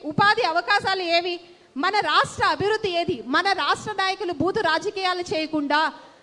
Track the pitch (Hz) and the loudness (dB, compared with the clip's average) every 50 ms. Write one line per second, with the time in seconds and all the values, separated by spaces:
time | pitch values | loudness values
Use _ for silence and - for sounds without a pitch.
0 | - 302 302 - 403 415 427 440 415 339 320 339 349 403 415 403 - 392 381 381 | -10 -4 0 2 4 4 4 4 2 0 0 0 0 2 0 2 2 0 -2 0
1 | 370 330 339 339 349 370 349 339 - - - - - - - 262 311 381 415 415 | 0 2 2 2 2 0 -6 -6 -10 -16 -20 -20 -20 -14 -8 -2 -2 0 2 2
2 | 359 302 302 359 554 - - - 453 370 320 277 - 415 440 427 440 381 349 339 | 0 2 4 2 2 2 0 0 0 0 2 2 2 0 0 0 -2 -2 -2 -2
3 | 349 320 349 233 208 240 277 330 359 392 392 - 285 302 381 - - 440 415 392 | -2 -2 -2 -6 -4 -2 0 0 2 2 0 0 2 0 0 -2 -2 -8 -4 -2
4 | 381 381 381 370 427 349 349 277 311 370 381 453 403 320 311 330 320 415 403 381 | 0 -2 -2 -2 -4 -4 -2 0 0 0 0 0 0 2 0 0 -2 -4 -6 -2
5 | 381 370 359 359 349 - - 311 311 302 311 302 285 277 294 302 320 294 - - | -2 -2 -2 -2 -4 -4 -4 -4 -4 -2 -2 -4 -2 0 2 2 2 0 -2 -8
6 | - - - - | -20 -20 -20 -20